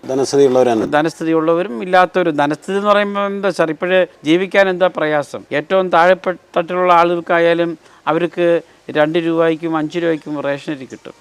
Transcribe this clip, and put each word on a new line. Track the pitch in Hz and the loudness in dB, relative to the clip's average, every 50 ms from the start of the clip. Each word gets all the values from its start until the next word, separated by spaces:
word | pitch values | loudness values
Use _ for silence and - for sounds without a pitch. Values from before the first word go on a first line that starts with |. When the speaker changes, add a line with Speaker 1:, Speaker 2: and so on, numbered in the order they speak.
| - 123 | -10 -6
Speaker 1:
ധനസ്ഥിതിയുള്ളവരാണ്? | 131 135 131 - 143 139 139 131 127 127 123 120 117 110 95 - 143 | -2 -2 -2 0 2 2 4 4 4 4 2 2 2 0 0 0 0
Speaker 2:
ധനസ്ഥിതിയുള്ളവരും | 147 156 165 - - 165 160 165 160 156 160 170 170 185 208 240 226 202 | 0 0 -2 -4 -6 -4 -2 -2 0 0 0 0 -2 -2 -6 -8 -10 -4
ഇല്ലാത്തവരും. | 185 185 185 180 175 - 185 180 170 151 | 0 2 2 2 2 0 0 0 0 0
ധനസ്ഥിതി | 143 143 143 151 - - - 190 | 0 -2 -2 -2 -6 -6 -6 -4
എന്ന് | 202 202 208 | -2 2 2
പറയുമ്പോൾ | 202 202 208 202 202 202 202 | 2 2 2 -2 -2 -4 -4
എന്താ | 202 196 202 190 190 | -4 -4 -4 -4 -4
സാർ, | 170 - 165 156 | 0 0 -2 -2
ഇപ്പോഴേ | 156 - 185 180 185 185 175 - - _ - | -2 -6 -4 0 2 0 0 0 -4 _ -2
ജീവിക്കാൻ | 156 160 180 196 180 185 202 196 190 | 0 0 0 0 0 2 2 2 2
എന്താ | 185 175 185 180 - | 2 0 0 0 0
പ്രയാസം? | 165 156 151 151 147 139 - - 104 98 _ | -2 -2 -2 -2 -2 -4 -6 -12 -16 -10 _
ഏറ്റവും | 135 147 147 - 190 190 185 180 | -6 -6 -2 0 0 0 0 2
താഴെ | 175 165 170 180 185 180 - 190 180 - _ _ - | 2 4 4 4 4 2 0 -6 -8 -8 _ _ -6
തട്ടിലുള്ള | 175 170 165 180 180 180 180 175 | -6 -4 -4 -4 -2 2 4 4
ആളുകൾക്കായാലും | 170 170 175 175 170 165 - 180 170 170 170 170 170 170 170 160 - _ _ _ _ _ | 4 4 2 0 -2 -2 -2 0 2 2 2 2 2 0 -4 -4 -10 _ _ _ _ _
അവർക്ക് | 143 156 165 175 160 - 180 175 170 170 165 - - _ _ _ - | -2 -2 0 -2 -4 -2 -2 0 2 0 0 -2 -8 _ _ _ -4
രണ്ട് | 135 151 151 156 165 175 | 0 0 0 2 0 -2
രൂപയ്ക്കും | 165 165 165 165 165 165 165 156 170 165 160 | -2 0 0 0 0 0 0 -2 -4 -4 -4
അഞ്ച് | 156 156 151 160 175 | -4 -4 -4 -4 -4
രൂപയ്ക്കും | 170 165 160 151 - 156 151 143 | -2 -2 -2 -4 -6 -10 -10 -6
റേഷൻ | 135 143 143 139 - 165 151 | -6 -6 -6 -6 -8 -10 -10
അരി | 131 131 | -10 -12
കിട്ടും. | 113 110 - - - - _ | -16 -16 -18 -18 -20 -20 _